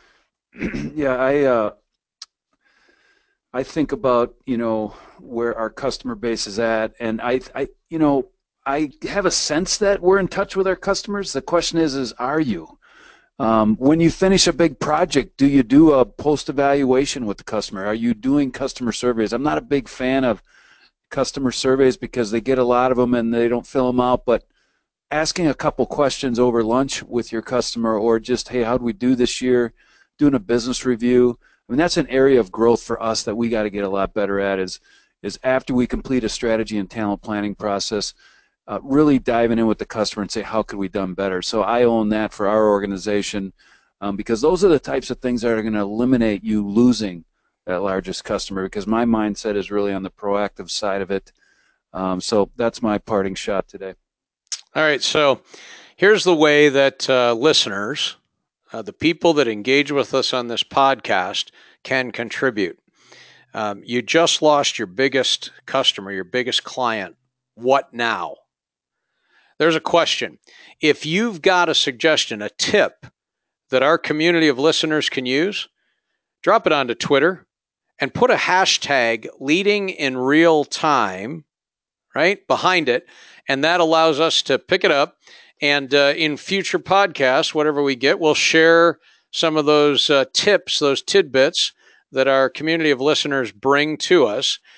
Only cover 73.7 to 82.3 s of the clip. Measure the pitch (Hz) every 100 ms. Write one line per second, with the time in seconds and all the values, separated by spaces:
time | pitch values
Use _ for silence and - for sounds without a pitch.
73.7 | 127 135 160 - 151 165 170 156 123 156
74.7 | 156 160 151 - - 127 135 185 202 -
75.7 | _ _ _ _ _ _ _ - 220 196
76.7 | 151 123 113 - 139 160 175 _ _ _
77.7 | _ _ - 135 - 254 175 - 185 190
78.7 | - - 139 117 117 120 - 135 170 202
79.7 | 208 190 - 139 127 131 151 170 156 143
80.7 | - 156 135 104 92 110 165 - _ _
81.7 | _ _ _ _ - 170